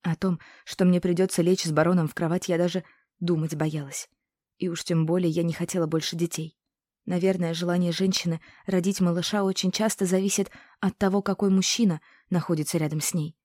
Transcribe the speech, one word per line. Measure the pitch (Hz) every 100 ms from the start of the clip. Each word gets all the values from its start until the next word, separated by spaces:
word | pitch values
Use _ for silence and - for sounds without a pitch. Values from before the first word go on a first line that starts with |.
О | 180
том, | 160 190 170 - -
что | - -
мне | 180 180
придётся | 180 170 190 -
лечь | 170 185
с | 165
бароном | 151 160 180 151
в |
кровать, | - 165 180 -
я | 170
даже | 175 180 - _ _ _
думать | 175 165 156
боялась. | 151 156 151 139 - - _ _ _ _ _
И | 180
уж | 165
тем | - 165 160
более | 180 175
я | 160
не | 170
хотела | 156 170 185 160
больше | 160 -
детей. | 170 170 - 160 _ _ _ _ _
Наверное, | - 180 190 185 170
желание | 165 175 180 175
женщины | 165 190 190 175 165 - - -
родить | 190 180 196
малыша | 180 170 170 208
очень | 190 190 185
часто | - 220 -
зависит | 185 185 196 196 196 - - _
от | 190 -
того, | 196 202
какой | 196 190 202
мужчина | 190 - - 214 160 _ _ _
находится | 175 156 160 151 165
рядом | 151 151
с | -
ней. | 175 151 -